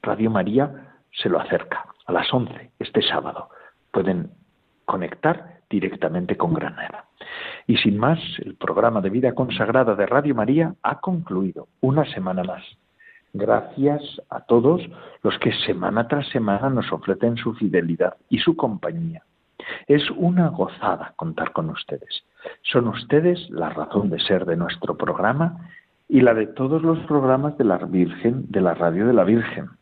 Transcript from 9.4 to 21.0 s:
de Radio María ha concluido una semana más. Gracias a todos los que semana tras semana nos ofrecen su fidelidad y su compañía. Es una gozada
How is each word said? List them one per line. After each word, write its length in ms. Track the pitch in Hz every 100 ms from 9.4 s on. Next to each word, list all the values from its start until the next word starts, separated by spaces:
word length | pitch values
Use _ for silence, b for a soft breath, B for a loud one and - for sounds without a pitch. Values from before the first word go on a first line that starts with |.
| 127 95 107 127 117 101
de 100 | 98
Radio 300 | 131 147 120
María 380 | 107 147 160 -
ha 160 | - 147
concluido 680 | - 180 170 185 185 - - _
una 240 | 131 147 143
semana 320 | - 92 92
más. 180 | 92 90 - - _ b b b _
Gracias 920 | - 104 110 - - 143 147 - - -
a 120 | -
todos 460 | - 120 127 175 - B B B
los 120 | 107 -
que 120 | 127 - -
semana 400 | 92 90 107 117
tras 220 | 147 139
semana 420 | 131 107 101 135
nos 220 | 127 104
ofrecen 440 | 95 - 95 117 117
su 180 | 120
fidelidad 600 | 110 104 87 82 85 90 - _
y 80 | -
su 160 | -
compañía. 680 | 160 127 202 - 165 165 165 _ _ _ - B B -
Es 220 | 147 -
una 360 | - 170 180 165
gozada 640 | - 95 - 104 85